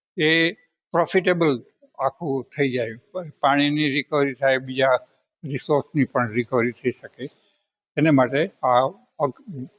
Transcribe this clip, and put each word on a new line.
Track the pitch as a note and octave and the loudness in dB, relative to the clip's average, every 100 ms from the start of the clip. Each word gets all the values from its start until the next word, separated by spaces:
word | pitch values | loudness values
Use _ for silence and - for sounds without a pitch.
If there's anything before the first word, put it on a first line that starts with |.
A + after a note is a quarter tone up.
| _ - | _ -2
એ | D#3 E3 E3 - _ _ _ | 2 2 0 -4 _ _ _
પ્રોફિટેબલ | E3 E3+ F#3+ F3+ F3 E3 B2+ - _ _ - | -2 0 0 2 2 2 0 -6 _ _ -6
આખું | C3+ - E3+ C3+ A#2+ - | -6 -4 -6 -6 -6 -4
થઈ | C#3 | -2
જાય, | B2 A2+ A2+ _ | -2 -6 -8 _
પ-, | F#3 E3 - | -12 -12 -2
પાણીની | C#3+ C#3+ C#3+ D3 D3+ | 0 2 0 0 -2
રિકવરી | C#3 C#3 D3+ C#3 | -2 -2 0 -2
થાય, | B2+ C3+ C3 | 0 0 0
બીજા | C3 C3 C3 B2+ - _ _ _ | -2 0 2 2 -2 _ _ _
રિસોર્સની | D3 C3+ - D3 - D#3 | -10 -6 -2 -2 0 -2
પણ | C3 C3 A#2+ | 0 0 -2
રિકવરી | G#2+ A#2 B2+ A#2 | -2 -2 0 -2
થઈ | A#2 C3 | -4 -6
શકે. | - - - C3 _ _ _ _ _ _ - | -6 -10 -16 -16 _ _ _ _ _ _ 0
એને | D#3 | 2
માટે | C#3 B2+ C3+ F#3 - | 4 2 0 -4 -4
આ | C3 B2 C3 F#3+ _ - | 0 2 2 -4 _ -6
અગ-, | D3 - - D3 B2+ | -4 -6 -14 -12 -14